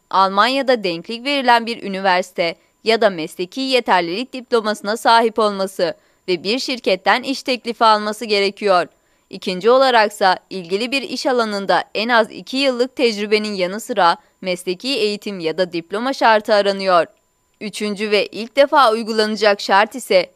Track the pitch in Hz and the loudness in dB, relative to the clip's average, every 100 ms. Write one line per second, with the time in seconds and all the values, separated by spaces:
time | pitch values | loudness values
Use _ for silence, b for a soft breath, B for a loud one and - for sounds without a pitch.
0 | - 180 190 196 226 269 254 247 196 170 | -2 2 2 4 2 2 0 0 -2 -6
1 | 175 233 247 285 247 240 226 233 202 190 | -8 -8 -4 -2 2 2 0 -8 -8 -4
2 | 190 180 190 - 170 - _ _ 214 226 | 0 0 -2 -4 -4 -6 _ _ 0 2
3 | 214 175 160 - 180 262 269 254 240 185 | 2 0 -8 -8 -8 -6 -2 -2 2 0
4 | 170 185 262 262 240 226 214 208 202 233 | 0 -6 -8 -12 -4 -2 -2 -4 -4 -2
5 | 254 233 226 226 208 196 190 - 170 - | 4 4 4 0 0 -2 -6 -4 -4 -4
6 | _ _ - 180 175 254 277 247 - 185 | _ _ -6 -4 -2 -4 -4 -4 -2 0
7 | 196 226 240 269 - 247 233 226 226 214 | 2 0 -2 -6 -4 -6 -6 2 4 4
8 | 208 214 240 202 196 202 208 180 156 _ | 0 -6 -2 0 0 0 0 2 0 _
9 | _ _ _ 190 - 180 208 262 269 240 | _ _ _ -12 -8 -2 4 4 6 4
10 | 214 - 190 180 - 190 170 196 240 226 | 2 2 0 0 -4 -12 -6 -4 -2 -4
11 | 240 247 311 247 220 202 190 175 - - | -4 -6 -2 -2 -2 -2 0 0 -2 -6
12 | 226 233 226 - 185 262 277 240 254 - | 0 0 0 -6 -8 -2 0 0 -2 0
13 | 240 202 208 214 214 202 175 202 - 196 | 0 0 0 0 0 -4 -4 -4 -6 0
14 | 175 175 b b 185 175 - 180 247 277 | 2 0 b b -6 -4 -6 -6 -6 -2
15 | 208 208 214 196 160 156 185 175 165 196 | -2 -4 -8 -6 -4 -2 -2 -4 -8 -6
16 | 247 277 240 214 214 214 202 196 190 175 | -4 0 4 4 2 2 2 0 2 2
17 | 156 _ _ _ _ - 208 - 214 196 | 2 _ _ _ _ -14 -12 -8 -6 -4
18 | 214 208 - 185 233 - 285 311 247 220 | 0 0 0 -6 -2 2 4 4 4 2
19 | 220 220 214 214 208 202 - 196 220 262 | -2 -2 -2 2 2 2 2 2 2 -2
20 | - 190 - | 0 2 2